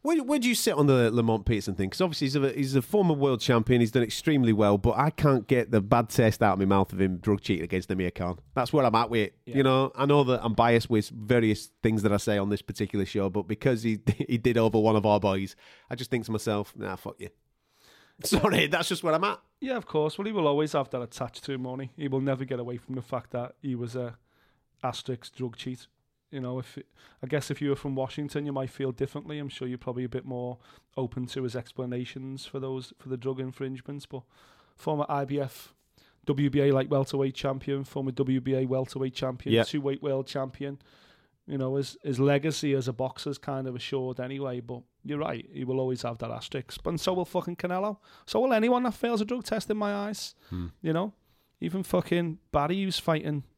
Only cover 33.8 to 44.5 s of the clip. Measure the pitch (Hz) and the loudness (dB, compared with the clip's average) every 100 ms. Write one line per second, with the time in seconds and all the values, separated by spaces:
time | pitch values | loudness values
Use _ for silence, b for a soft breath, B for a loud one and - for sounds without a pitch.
33.8 | 131 143 - 135 - b b b b b | -12 -14 -12 -16 -16 b b b b b
34.8 | - 151 147 143 139 143 131 - - _ | -4 -2 -2 -2 -2 -4 -4 -10 -20 _
35.8 | _ b b b - 139 143 143 139 135 | _ b b b -2 2 2 4 4 4
36.8 | 131 139 135 139 139 - 139 135 139 139 | 2 0 0 0 -2 -2 -4 -4 -4 -6
37.8 | 135 143 135 123 131 131 131 131 131 131 | -6 -6 -6 -2 0 0 0 -2 0 -2
38.8 | 131 135 131 - 131 127 - 113 113 147 | -4 -6 -6 -4 -6 -6 2 2 2 -2
39.8 | 139 143 147 135 127 143 131 - 139 139 | -2 -4 -2 -4 -4 -6 -6 -8 -10 -10
40.8 | b b b b b b - 139 131 139 | b b b b b b -8 -4 -2 -2
41.8 | 131 - 151 127 139 143 156 147 147 135 | -4 -8 -6 2 4 4 0 -2 0 0
42.8 | 123 113 131 - 147 139 - 135 131 123 | -2 -4 -6 -6 -10 -8 -8 -6 -6 -8
43.8 | - 135 127 127 127 139 135 | -6 -6 -4 -6 -8 -6 -6